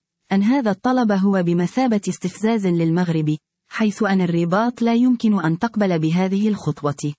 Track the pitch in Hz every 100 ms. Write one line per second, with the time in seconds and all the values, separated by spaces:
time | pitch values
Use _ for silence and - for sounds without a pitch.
0 | _ _ _ 196 202 277 226 190 254 254
1 | 233 196 196 190 170 175 175 - 262 208
2 | 185 - 180 - 214 226 190 175 165 165
3 | 175 160 151 151 - _ _ - 220 -
4 | 208 190 175 170 170 190 233 247 233 233
5 | 254 240 226 202 160 170 233 226 202 170
6 | 156 170 185 196 214 202 - 143 143 139
7 | 147